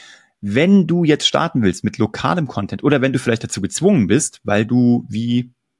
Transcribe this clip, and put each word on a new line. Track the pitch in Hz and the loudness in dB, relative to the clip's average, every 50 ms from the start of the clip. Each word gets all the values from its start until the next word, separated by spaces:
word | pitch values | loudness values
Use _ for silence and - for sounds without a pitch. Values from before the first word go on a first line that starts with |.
| - - - - _ _ _ _ | -20 -20 -20 -20 _ _ _ _
Wenn | 104 101 101 131 165 190 202 196 170 | -8 -4 0 2 4 4 4 4 4
du | 160 170 175 170 | 2 0 0 2
jetzt | 151 151 147 - | 2 2 2 0
starten | - - 143 160 170 - 131 | 0 0 -2 -2 -2 0 0
willst | 107 92 87 - - | 0 0 0 -2 -4
mit | - - | -6 -2
lokalem | - 110 104 - - - 139 175 180 151 | -2 -4 -4 -2 -2 -2 -2 0 0 -2
Content | - - - 101 - - - - | -4 -6 -6 -6 -6 -6 -2 0
oder | 143 147 127 | 0 2 2
wenn | 127 135 | 2 0
du | 127 127 | -2 -2
vielleicht | - 123 113 113 - | -2 -2 -2 -2 -4
dazu | - - 98 | -6 -6 -6
gezwungen | 95 - - - 160 202 208 139 101 | -6 -6 -4 0 0 2 2 2 2
bist, | 87 104 151 - - - - - | 2 2 0 0 -2 -8 -10 -6
weil | 104 104 104 110 | -2 0 0 0
du | 104 123 123 123 120 120 - - - | 0 2 2 4 4 2 2 -2 -4
wie | 101 110 117 120 120 123 123 123 _ _ _ _ _ | -6 -6 -4 -2 -2 -2 -4 -6 _ _ _ _ _